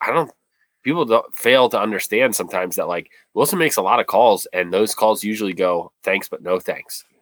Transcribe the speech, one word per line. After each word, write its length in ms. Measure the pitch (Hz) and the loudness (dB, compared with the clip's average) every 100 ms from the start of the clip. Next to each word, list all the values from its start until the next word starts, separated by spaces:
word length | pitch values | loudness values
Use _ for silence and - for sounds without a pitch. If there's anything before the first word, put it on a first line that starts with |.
I 100 | - | -2
don't, 200 | 147 156 - _ _ _ _ | -2 -2 -8 _ _ _ _
people 240 | 127 170 127 | -4 -2 2
don't, 260 | 113 - - | 2 0 -2
fail 340 | 117 131 123 | 2 4 4
to 100 | 110 | 2
understand 560 | 107 98 - 107 127 110 | -2 -4 -2 0 0 -2
sometimes 420 | 87 92 90 90 | -4 -4 -4 -4
that, 100 | 82 | -4
like, 240 | 87 - _ _ - | -6 -8 _ _ -2
Wilson 240 | 143 190 | 0 0
makes 180 | 160 - | 0 0
a 60 | |
lot 160 | 95 117 | 2 2
of 80 | - | 2
calls, 400 | 98 120 98 - | 4 4 4 -2
and 200 | 90 87 | -6 -2
those 220 | 95 110 - | 0 0 2
calls 280 | 110 107 | 0 2
usually 300 | 104 107 104 | -2 -4 -4
go, 380 | 90 90 87 - _ | -2 0 0 -6 _
"Thanks, 280 | - 98 - | -4 -4 -4
but 120 | - | -10
no 180 | 90 92 | -4 -4
thanks." 440 | - 82 - - - _ | -4 -10 -12 -16 -18 _